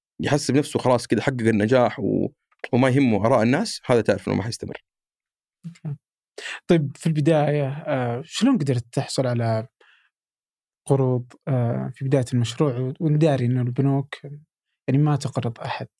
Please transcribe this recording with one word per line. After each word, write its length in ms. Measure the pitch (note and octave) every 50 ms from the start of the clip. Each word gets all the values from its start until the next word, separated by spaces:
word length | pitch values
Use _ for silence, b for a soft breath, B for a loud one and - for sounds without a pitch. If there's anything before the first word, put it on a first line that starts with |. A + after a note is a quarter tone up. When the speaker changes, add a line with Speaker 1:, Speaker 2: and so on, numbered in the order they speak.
| _ _ _ -
Speaker 1:
يحسب 360 | - - C#3 D3 - - B2
نفسه 240 | C#3+ C#3+ - - A#2
خلاص 280 | - B2+ B2+ A#2+ - -
كده 140 | - G#2+
حقق 200 | - - C3+ B2
النجاح 580 | A2+ A2+ A2+ G#2 G#2 A2 C3 B2+ A#2+ A2 - -
و-، 280 | A2 G#2+ G#2 F#2+ F#2+ - - _ _ _ _ _ - - -
وما 160 | A#2 C3 C3
يهمه 360 | B2 C#3 C#3+ B2 A2 G2 G2+
آراء 180 | A2+ C3 A#2 G#2+
الناس، 380 | A#2 C3 D#3+ A#3 - - - -
هذا 160 | - B2 A#2+
تعرف 260 | A2 - G2+ F#2 - G2+
إنه 80 | G2
ما 80 | F#2+ G2
حيستمر. 400 | A#2 A2 - - - - - _ _ _ _ _ _ _ _ _ _ _ _ _ _ _ _ -
Speaker 2:
أوكي. 300 | E3+ E3+ - - D#3 C#3+ - _ _ _ _ _ _ _ B B B B B B -
طيب، 300 | F3+ E3 C#3+ C3 - -
في 100 | - E3
البداية، 600 | D#3 D3+ D3 D#3+ E3 D3+ D3 D3+ D3 D3 C#3+ C3+
آه، 540 | C#3 D3+ E3 D#3 D3 C3 B2 A#2+ A#2+ A#2+ D#3+
شلون 320 | - - - G#3 C4+ C4+ G3+
قدرت 280 | D3+ C3 C3 A#2+ - _
تحصل 360 | - - C3 - - - C3 B2
على 400 | B2 A#2+ A#2 A2+ A2+ A2 A2 - _ _ b b b b b b b _ _ _ _ _ _ _ _ _ _ _ _ _ _
قروض، 480 | - C#3 C3+ C3 B2+ B2+ B2 B2 - - - - -
آه، 440 | C3+ B2+ B2 A#2 B2+ C3 C3 C3+ B2+
في 120 | - C#3
بداية 200 | C3 C3+ C#3 B2 - -
المشروع؟ 600 | B2 A#2+ A2+ - - D#3+ D3 B2 B2 C3 B2+ C3+ -
ونداري 460 | F3+ D#3 D3+ D3+ D#3+ D#3+ C#3 C3 B2
إنه 160 | A#2+ B2+ B2+
البنوك 540 | B2 B2 B2 B2+ C3+ C#3 C3+ C#3 C#3+ C#3+ - - - C#3+ C#3+ D3 D3+ _ _ _ _ _ _ _ _ -
يعني 160 | C3 C#3 D3+
ما 120 | D3+ D3
تقرض 440 | C#3 - A#2+ - - A#2 - A#2+ -
أحد، 280 | - C3 - - - - _ _